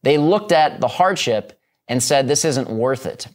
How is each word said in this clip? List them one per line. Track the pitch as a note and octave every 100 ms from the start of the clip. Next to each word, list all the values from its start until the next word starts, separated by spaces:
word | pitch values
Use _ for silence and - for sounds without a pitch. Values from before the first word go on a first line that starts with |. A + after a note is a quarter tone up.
They | - D3
looked | D3+ G#3 G#3
at | D#3+ D3+ -
the | B2
hardship | - F3+ F#3+ - A2 - - _ _ -
and | B2
said, | - C#3+ B2+
"This | C#3+
isn't | E3 C3 B2+
worth | A2 B2 C3+ -
it." | - -